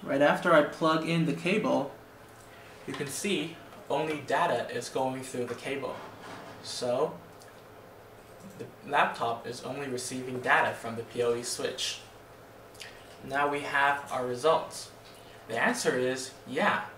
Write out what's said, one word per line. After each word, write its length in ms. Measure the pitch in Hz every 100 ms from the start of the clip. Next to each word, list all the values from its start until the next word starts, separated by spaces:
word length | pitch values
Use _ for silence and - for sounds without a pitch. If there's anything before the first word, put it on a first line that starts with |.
Right 200 | - 139
after 320 | 180 180 180
I 80 | 160
plug 460 | 147 - 160 160 -
in 180 | 165 147
the 60 |
cable, 580 | - 170 214 127 - - - - - - - - - - - -
you 60 |
can 160 | - 139
see 480 | - 202 175 160 - - - -
only 320 | 147 156 151 127
data 420 | 139 - 120 113
is 160 | 123 -
going 340 | 143 131 131
through 240 | 127 127 120
the 80 | 120
cable. 400 | 139 139 127 - - - - - - -
So 520 | - - 123 123 165 - - - - - - - - - - - - - - -
the 80 | 123 - -
laptop 600 | 143 185 - 117 117 -
is 160 | -
only 240 | - 139 139
receiving 500 | 123 - 127 127 127
data 320 | 123 151 139
from 200 | - 117
the 80 | 113
P 220 | 117 120
O 100 | 120
E 80 | 120
switch. 580 | 120 - 135 - - - - - - - - - - - - - - - 131
Now 200 | 135 143
we 120 | 143
have 480 | 143 143 143 143 -
our 120 | 127
results. 680 | 127 123 156 160 - - - - - - - - -
The 120 | 117
answer 380 | 147 247 165 131
is 320 | 127 131 - - -
yeah. 360 | 135 196 - -